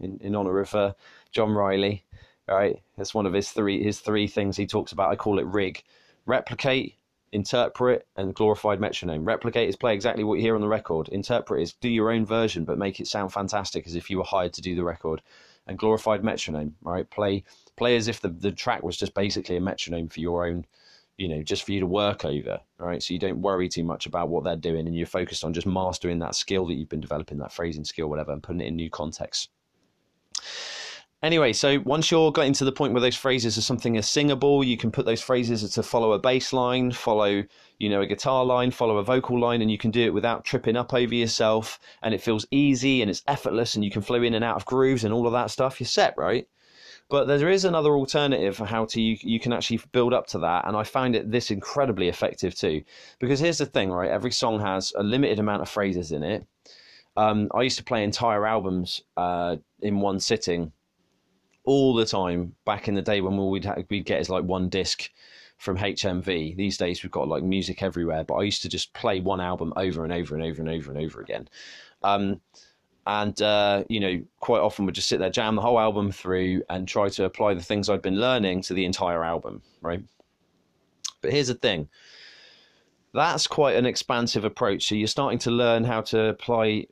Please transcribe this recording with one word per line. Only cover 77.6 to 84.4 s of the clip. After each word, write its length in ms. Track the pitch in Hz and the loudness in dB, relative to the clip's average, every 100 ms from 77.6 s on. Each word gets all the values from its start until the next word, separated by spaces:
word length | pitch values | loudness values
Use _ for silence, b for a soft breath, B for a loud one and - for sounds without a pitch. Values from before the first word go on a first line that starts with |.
things 280 | 87 104 101 | -2 -2 0
I'd 120 | 95 | 0
been 180 | 95 95 | 0 0
learning 420 | 123 127 98 92 | 2 2 0 -2
to 120 | - | -2
the 120 | 95 90 | -2 0
entire 360 | - 90 85 | 0 0 0
album, 380 | 82 85 - - - _ | -2 -4 -6 -16 -20 _
right? 200 | 82 90 110 _ _ _ _ _ _ _ _ _ - - | -6 -6 -8 _ _ _ _ _ _ _ _ _ -14 -6
But 120 | - | -2
here's 160 | 143 127 | 0 0
the 60 | |
thing. 360 | 117 120 87 73 B B B B B B B B B B _ _ | 0 0 -2 -6 B B B B B B B B B B _ _
That's 340 | 127 165 147 - | 0 2 2 0
quite 300 | - 139 98 | 4 4 4
an 80 | |
expansive 600 | 123 - - 120 120 113 | 2 0 -2 0 0 0